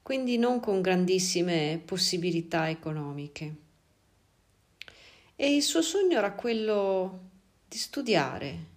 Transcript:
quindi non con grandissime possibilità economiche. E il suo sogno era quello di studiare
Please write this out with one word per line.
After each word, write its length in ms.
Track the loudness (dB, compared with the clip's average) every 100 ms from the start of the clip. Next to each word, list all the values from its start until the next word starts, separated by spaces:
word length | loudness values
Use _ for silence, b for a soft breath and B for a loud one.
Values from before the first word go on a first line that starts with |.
quindi 380 | -4 -2 0 2
non 200 | 2 2
con 220 | 0 0
grandissime 1000 | 4 4 4 2 2 0 2 2 0 -2
possibilità 840 | -4 -2 0 0 0 -2 -2 -2 -2
economiche. 840 | -4 -6 -6 -6 -8 -10 -10 -10 -12 -18 _ _ _ _ _ _ _ _ _ _ _ B B B B B -2
E 200 | 2 4
il 60 |
suo 200 | 4 2
sogno 340 | 2 2 4 4
era 160 | 0
quello 1000 | -2 -2 -2 0 2 2 0 -2 -6 -18 -20 _ _ _
di 80 | -10
studiare 880 | -8 -6 2 2 2 -4 -8 -10 -14